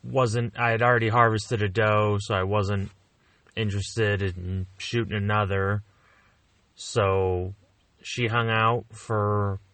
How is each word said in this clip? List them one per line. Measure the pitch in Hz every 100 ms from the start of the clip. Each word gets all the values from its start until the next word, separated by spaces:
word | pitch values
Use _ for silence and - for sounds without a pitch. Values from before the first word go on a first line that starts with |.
wasn't, | 120 127 123 117 117 -
I | 120
had | 113
already | 120 120 113
harvested | 120 117 110 - 113
a | 104
doe, | 95 107 107 107 101
so | 104
I | 101
wasn't | 95 104 98 101 95 _ _ _ _ _ _ -
interested | 110 101 92 117 107 101
in | 95 90 90 92 92 -
shooting | - 120 110 107
another. | 101 107 98 98 98 104 - _ _ _ _ _ _ _ _
So | _ - 120 98 95 95 90 92 98 _ _ _ _
she | - - 117
hung | 117 113
out | 110 110 120 113
for | 110 - 107 104 104 101 95 _